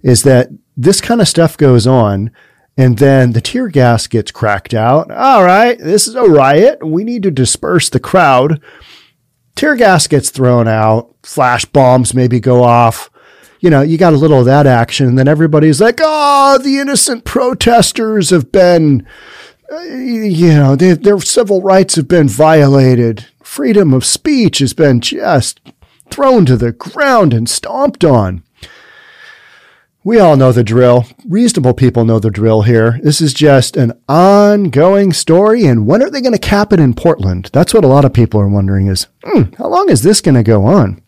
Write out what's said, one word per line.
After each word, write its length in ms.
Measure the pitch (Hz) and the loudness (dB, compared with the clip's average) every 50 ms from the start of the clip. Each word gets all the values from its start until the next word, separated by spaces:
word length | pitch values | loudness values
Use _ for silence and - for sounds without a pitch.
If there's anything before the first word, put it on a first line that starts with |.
is 220 | - 135 123 - - | 0 0 0 2 2
that 240 | 139 131 127 127 - - - _ _ _ | 2 2 2 0 -2 -8 -20 _ _ _
this 240 | - 120 175 196 - | -2 0 0 0 0
kind 180 | - - 233 240 | -2 -4 -2 -2
of 80 | 196 | -2
stuff 300 | - - - 165 156 - | -2 0 0 0 -2 0
goes 280 | - 151 135 127 120 104 | 0 0 2 2 2 2
on, 460 | 123 131 127 113 104 101 98 104 113 _ _ _ _ _ _ _ _ _ | 2 0 0 0 0 -2 -4 -6 -8 _ _ _ _ _ _ _ _ _
and 200 | - 131 127 120 | 0 0 0 2
then 360 | 104 139 139 135 135 127 120 113 | 2 2 2 4 2 2 0 0
the 80 | 117 | -4
tear 260 | - - - 247 254 | -6 -6 -6 -6 -6
gas 400 | 214 151 147 127 120 117 113 - | -2 -2 0 2 2 0 -2 -4
gets 240 | - - 113 104 - | -4 -6 -6 -6 -6
cracked 420 | - - - 110 101 95 _ - - | -10 -6 -4 -4 -4 -4 _ -6 -6
out. 380 | 110 110 120 131 151 - - | -2 0 0 0 -2 -2 -6
"All 320 | - - 254 269 262 214 185 | -8 -4 0 0 2 2 2
right, 340 | 180 180 202 233 240 240 | 2 2 2 2 0 -2
this 300 | - - 151 190 214 - | -4 -4 -2 -2 -2 -2
is 80 | 226 226 | -4 -4
a 80 | 254 247 | 0 2
riot. 640 | 196 160 147 135 135 - 185 202 262 - - - | 4 4 4 4 2 2 2 2 2 0 -2 -8
We 160 | 160 156 175 214 | -6 -6 -6 -6
need 200 | 233 240 240 190 | -6 -8 -6 -6
to 80 | 196 | -4
disperse 580 | 147 131 127 - - - - - 180 170 - - | -2 -2 -4 -4 -4 -6 -6 -4 -4 -2 -4 -2
the 100 | - 175 | -6 -6
crowd." 640 | - - - 190 170 143 131 123 131 151 160 147 _ - _ - - - - - _ _ _ _ _ _ _ _ _ _ _ | -6 -2 0 0 2 2 2 0 0 -2 -4 -6 _ -20 _ -20 -20 -20 -20 -20 _ _ _ _ _ _ _ _ _ _ _
Tear 220 | - - - 294 | -6 -2 -2 0
gas 320 | 233 240 202 185 160 - | 2 2 2 2 0 0
gets 220 | - 151 139 123 - | -2 -2 -4 -4 -4
thrown 400 | - 135 131 127 123 120 117 113 | -6 -2 -2 0 0 0 0 0
out, 440 | 110 110 110 110 110 113 - _ _ _ _ | -2 0 0 0 0 -2 -4 _ _ _ _
flash 420 | - - 156 131 123 123 120 - | -14 -4 -2 -2 0 0 -4 -6
bombs 480 | _ _ 143 135 123 127 131 127 - - | _ _ 0 2 2 2 2 0 -2 -2
maybe 260 | 131 123 120 120 123 | -2 -2 0 -2 -2
go 240 | 104 131 123 123 123 | 0 0 2 2 2
off. 460 | 120 117 120 120 113 - - - - _ _ _ _ _ _ _ _ _ _ | 2 2 2 2 0 -2 -4 -16 -20 _ _ _ _ _ _ _ _ _ _
You 100 | - 175 | 0 0
know, 120 | 151 139 | 2 2
you 160 | 139 151 165 | 2 0 0
got 160 | 156 190 175 156 | 2 2 2 2
a 40 | |
little 220 | 135 156 156 151 131 | 2 2 2 2 2
of 60 | 120 | 2
that 220 | 123 135 143 147 | 2 2 2 2
action, 380 | 135 127 117 117 - - - 139 | 2 2 0 -2 -4 -2 -2 -2
and 140 | 127 123 131 | 0 0 0
then 80 | 131 | 2
everybody's 540 | 139 156 151 165 160 156 151 151 156 147 135 | 0 0 0 0 0 2 2 2 2 2 2
like, 180 | 208 233 233 - | 0 0 0 -2
Oh, 560 | 320 311 311 302 294 285 285 277 277 277 277 269 262 | -2 -2 -2 -2 0 0 2 2 2 2 2 0 0
the 140 | 285 269 277 | -2 -4 -2
innocent 460 | 277 277 285 214 - - 254 226 _ | -4 -4 -4 -4 -4 -4 -6 -8 _
protesters 1040 | - - 233 254 247 262 - - 226 233 233 190 - - - 226 220 220 208 175 - | -6 -4 -4 -2 -2 -4 -2 0 2 2 2 2 0 -2 -6 -6 -2 -2 -2 0 0
have 200 | 185 170 127 - | 0 -2 -2 0
been, 560 | - 202 185 180 175 170 160 151 139 120 - - - - - - - - - - _ _ _ - | 0 2 4 4 4 2 2 2 0 0 -2 -10 -20 -20 -20 -20 -20 -20 -20 -20 _ _ _ -18
uh, 120 | 294 320 | -16 -16
you 720 | 349 339 262 254 262 262 240 226 220 208 180 160 175 165 156 | -14 -14 -14 -10 -8 -8 -8 -6 -4 -4 0 2 2 4 4
know, 240 | 147 143 135 139 | 4 2 2 0
they, 160 | 135 175 185 175 | 2 2 0 0
their 260 | 165 - 202 202 190 | 2 0 0 0 0
civil 420 | 156 - - - 240 190 208 185 | -4 -4 -2 -2 -2 0 -2 -2
rights 340 | 185 196 185 190 190 - - | 0 0 2 2 0 0 -2
have 120 | 170 135 | -6 -2
been 220 | - 180 175 151 135 | 0 0 2 2 0
violated. 960 | 104 117 156 156 160 156 143 139 139 139 135 131 127 120 120 117 113 - - _ _ _ _ | 0 0 2 2 4 4 4 4 4 2 4 2 2 2 0 -2 -4 -6 -12 _ _ _ _
Freedom 500 | - - - 285 247 220 208 196 156 131 | -18 -10 -6 -4 0 0 2 2 2 0
of 120 | 131 - | 0 -2
speech 540 | - - - _ 320 294 262 226 165 - - | -4 -8 -6 _ -4 -2 0 0 -2 -2 -2
has 140 | 139 127 - | -4 -4 -2
been 280 | - 160 143 127 120 | 0 0 2 2 0
just 580 | - - - - - 202 156 135 - - - _ _ - _ _ _ _ _ _ _ _ | -2 -6 -8 -6 -4 -2 -2 -2 -2 -4 -10 _ _ -20 _ _ _ _ _ _ _ _
thrown 360 | - - 277 269 254 233 180 | -8 -4 0 2 2 2 2
to 120 | 127 127 | 2 2
the 140 | 110 120 117 | 0 -2 -6
ground 640 | 117 _ - - - - 294 277 262 233 196 147 120 | -6 _ -16 -16 -6 -4 -2 0 2 2 2 0 0
and 160 | 113 113 120 | -2 -4 -6
stomped 540 | - - - - 220 254 277 285 - _ 175 | -8 -10 -10 -10 -6 -4 -4 -4 -2 _ 0
on. 400 | 156 131 117 101 92 92 85 _ _ _ _ - - - - _ - - - - - - _ - - - _ _ _ _ _ _ _ _ _ _ _ _ _ _ | 0 2 0 0 -2 -6 -10 _ _ _ _ -20 -20 -20 -20 _ -20 -20 -20 -20 -20 -20 _ -20 -20 -20 _ _ _ _ _ _ _ _ _ _ _ _ _ _
We 160 | 185 233 226 | -2 2 2
all 180 | 196 165 151 | 4 4 4
know 140 | 135 131 131 | 4 2 2
the 120 | 120 120 120 | 2 0 0
drill. 440 | 101 113 123 127 123 120 123 117 - - _ _ | 0 2 2 4 4 2 2 0 -4 -12 _ _
Reasonable 460 | 226 160 208 247 233 - 180 131 127 123 | -6 -2 0 0 0 0 0 0 -2 0
people 320 | - 135 123 - 120 117 | 2 0 0 0 0 0
know 140 | 113 113 110 | 0 0 0
the 100 | 101 113 | -2 -4
drill 320 | 95 104 107 113 110 110 | -4 -2 -2 0 0 0
here. 380 | 104 117 120 113 110 117 117 135 | 2 2 2 2 2 0 -2 -2
This 200 | - 147 147 - | -2 -2 -2 0
is 120 | 165 147 127 | -2 -4 -2
just 420 | - 147 147 139 135 123 - - | 0 2 2 4 2 0 -2 -2
an 180 | 165 127 113 - _ _ | -2 -2 -2 -4 _ _
ongoing 1080 | - 139 160 180 196 202 202 208 202 208 208 202 170 120 135 160 185 196 202 202 190 156 | -4 0 2 2 2 4 2 2 2 0 0 -2 -2 0 0 2 2 2 2 0 -2 -2
story. 520 | - - - 160 180 202 214 220 240 214 | -4 -2 0 0 2 2 2 0 2 2
And 220 | 147 123 113 104 | 0 0 0 0
when 160 | 107 160 226 269 | 0 0 0 0
are 80 | - | -2
they 100 | - 277 | -4 -6
gonna 160 | 247 254 233 | -4 -2 -4
cap 340 | 196 - - 208 202 208 208 | -4 -2 -2 -2 -2 0 0
it 80 | 208 175 | 0 2
in 140 | 151 131 117 | 2 0 0
Portland? 560 | - - 170 160 - 95 92 90 90 95 - - | -2 -2 -2 -2 -2 -4 -6 -6 -6 -10 -4 -2
That's 200 | 131 170 - - | -2 -2 2 0
what 100 | 226 180 | 2 2
a 40 | |
lot 180 | 131 131 143 139 | 4 2 4 2
of 80 | 135 135 | 2 2
people 260 | - 117 - - 107 | 0 0 0 0 -2
are 80 | 101 | 0
wondering 380 | 101 101 101 98 95 98 98 98 | 0 0 -2 -2 -2 -2 -2 -2
is, 200 | 98 95 - - _ _ _ - | -2 -4 -6 -8 _ _ _ -10
"Hmm, 200 | - 427 294 - 87 - | -4 -2 -2 -2 -2 -6
how 100 | - 240 | -10 -8
long 220 | - - 359 403 370 | -4 -2 -2 0 0
is 140 | 185 113 107 | 0 0 2
this 180 | 180 214 - | 0 0 0
gonna 220 | - 185 135 123 107 | 0 0 0 2 2
go 220 | 107 113 104 98 | 2 2 2 2
on?" 360 | 113 180 202 127 98 95 - _ | 2 2 2 0 -2 -4 -12 _